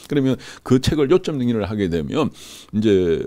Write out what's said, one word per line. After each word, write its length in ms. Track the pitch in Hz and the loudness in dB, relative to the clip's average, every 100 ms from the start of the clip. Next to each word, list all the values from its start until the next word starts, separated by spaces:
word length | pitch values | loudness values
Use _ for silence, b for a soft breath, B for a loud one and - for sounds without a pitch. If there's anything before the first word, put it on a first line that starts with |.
| - | -4
그러면 280 | 143 131 127 B B | -2 0 -2 B B
그 180 | - 127 | 0 2
책을 300 | - 156 139 | 2 0 2
요점 280 | 180 180 147 | 2 0 -4
정리를 240 | 120 113 95 | -2 -2 -2
하게 220 | 107 95 | -2 -2
되면 400 | 82 71 139 120 B B B B | -2 -4 -2 -4 B B B B
이제 500 | 107 110 95 90 78 | -2 2 4 2 0